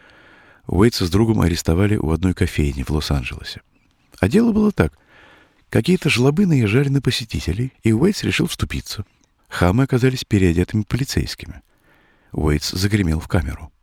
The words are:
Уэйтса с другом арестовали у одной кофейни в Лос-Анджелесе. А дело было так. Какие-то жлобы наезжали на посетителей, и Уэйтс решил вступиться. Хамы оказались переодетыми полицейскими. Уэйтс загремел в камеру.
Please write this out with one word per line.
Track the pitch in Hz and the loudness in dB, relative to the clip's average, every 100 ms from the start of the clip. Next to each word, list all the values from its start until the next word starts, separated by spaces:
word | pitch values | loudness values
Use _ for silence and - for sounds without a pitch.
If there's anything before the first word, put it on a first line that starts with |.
| - - - - - _ - | -20 -20 -20 -20 -20 _ -4
Уэйтса | 90 117 - 90 | 2 2 2 0
с | |
другом | 98 113 107 | 0 2 2
арестовали | 85 82 - 82 101 | 2 0 0 2 2
у | 107 76 | 0 0
одной | 80 92 | 0 0
кофейни | - 85 - 73 67 | 0 -2 0 -2 -2
в | 64 | -4
Лос-Анджелесе. | 76 - 69 60 - - - _ _ _ _ _ - | -4 -2 -2 -4 -12 -14 -16 _ _ _ _ _ -2
А | 95 | 2
дело | 196 233 | 2 2
было | 107 104 | 2 0
так. | - 78 _ _ - - - _ _ _ | 2 -2 _ _ -20 -20 -20 _ _ _
Какие-то | 110 165 185 156 | 0 2 0 2
жлобы | 117 135 156 190 | 2 2 2 2
наезжали | 139 104 127 139 | 4 4 2 2
на | 139 | 0
посетителей, | 127 - 117 80 - 98 131 _ | 0 -4 -6 -6 -4 -4 -6 _
и | 113 | 0
Уэйтс | 110 185 - | 2 2 0
решил | 98 - 175 | -4 -2 -4
вступиться. | - - 67 - - - _ _ _ _ | -4 -6 -6 -10 -12 -14 _ _ _ _
Хамы | - 87 117 | 0 2 4
оказались | 135 127 131 127 | 2 2 0 0
переодетыми | - 101 92 82 87 107 | 0 2 4 2 0 -2
полицейскими. | - 123 135 - - - - - _ _ _ _ _ _ _ | -2 -4 -2 -2 -4 -10 -14 -18 _ _ _ _ _ _ _
Уэйтс | - 76 73 - | -4 0 0 -2
загремел | 92 101 104 80 80 | -4 -2 0 0 -2
в | - | -2
камеру. | 90 69 - 76 _ | -2 -2 -8 -16 _